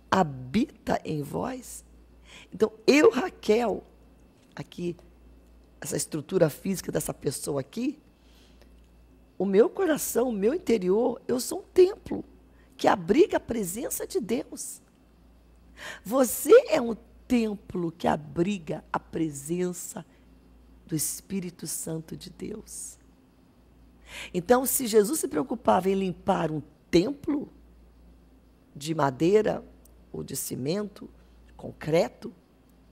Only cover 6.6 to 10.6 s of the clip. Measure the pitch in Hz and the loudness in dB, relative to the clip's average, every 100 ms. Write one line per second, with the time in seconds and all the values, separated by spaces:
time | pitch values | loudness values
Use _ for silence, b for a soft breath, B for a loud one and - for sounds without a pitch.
6.6 | 190 185 - 160 - - 151 - - 143 | -6 -6 -4 -4 -4 -6 -6 -6 -4 -6
7.6 | 131 220 269 - _ _ b b b b | -6 -6 -6 -6 _ _ b b b b
8.6 | b - - - - - _ - 196 196 | b -20 -20 -20 -20 -20 _ -4 2 6
9.6 | 339 - 359 285 - 233 254 208 208 359 | 4 4 0 0 -2 0 0 0 0 0